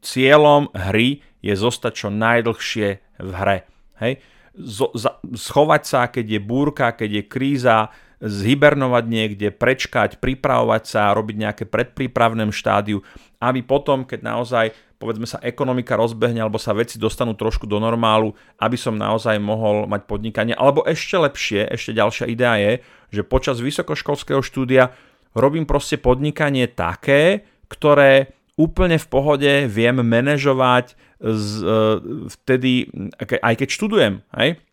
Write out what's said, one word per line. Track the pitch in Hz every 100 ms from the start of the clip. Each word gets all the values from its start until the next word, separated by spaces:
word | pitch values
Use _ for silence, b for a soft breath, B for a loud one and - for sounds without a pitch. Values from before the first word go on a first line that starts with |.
Cieľom | - 127 131 151 147 147 143
hry | - 92 107 120 143 b b
je | -
zostať | 98 110 - 120
čo | - 104
najdlhšie | 104 113 120 117 113 - - 104 98 _ _
v | 92
hre, | 90 98 98 - _ _ _
hej. | 110 139 b b b -
Zo-, | 156 98 131
za-, | 117 117 -
schovať | - 120 - 147 151 156 -
sa, | 135 123
keď | - 110
je | 107
búrka, | 101 123 143 147 123 117
keď | 110 104
je | 101
kríza, | 127 135 139 123 110 110 b b b
zhibernovať | 110 101 101 139 147 147 131 123 117
niekde, | 113 110 101 101
prečkať, | 98 117 131 - 127 104 -
pripravovať | 123 131 139 123 117 110 -
sa, | 113 104
robiť | 101 107 107
nejaké | 107 104 110
predprípravné | 110 123 - 127 123 117 113 107
štádiu, | 104 - 104 104 101 B B B _
aby | 120 131
potom, | - 135 139 135 131
keď | 127
naozaj, | 113 113 120 120 113 b b _
povedzme | 113 107 113
sa, | -
ekonomika | 123 120 131 127 117 110
rozbehne | 117 113 120 117
alebo | 110 104
sa | -
veci | 104 117 -
dostanú | 107 - 120 110
trošku | 110 - 107
do | 104
normálu, | 113 117 113 107 110 104 b _
aby | 110 123
som | - 107
naozaj | 104 110 117 107
mohol | 104 110 110 104
mať | 107 104 -
podnikanie. | 104 110 107 110 -
Alebo | 135 143 -
ešte | 160 - 190
lepšie, | 147 - - 101 107
ešte | - -
ďalšia | 110 107 - 120
idea | 117 123 110
je, | 101 123 b b b 101
že | 101
počas | 131 - 123
vysokoškolského | 123 156 175 151 - 143 - 139
štúdia | 131 - 127 131 127 b b b b -
robím | 131 156 156
proste | 147 - 143
podnikanie | 127 123 147 147 151 135 123
také, | - 85 95 - 139 160 202 b b _
ktoré | - 151 143 139 135 135 _ _ -
úplne | 160 160 180 160
v | -
pohode | 139 143 143 143 143 139
viem | 101 117 131
manažovať | 117 117 131 147 139 131 127 123 123 _ b b
z-, | 113 110 104 107
e, | 90 110 110 107 - 131 82
vtedy, | - - 131 131 127 - - 95 -
aj | 110
ke-, | -
aj | 113 120
keď | 139
študujem, | - 214 208 120 98 _ -
hej? | 123 170 _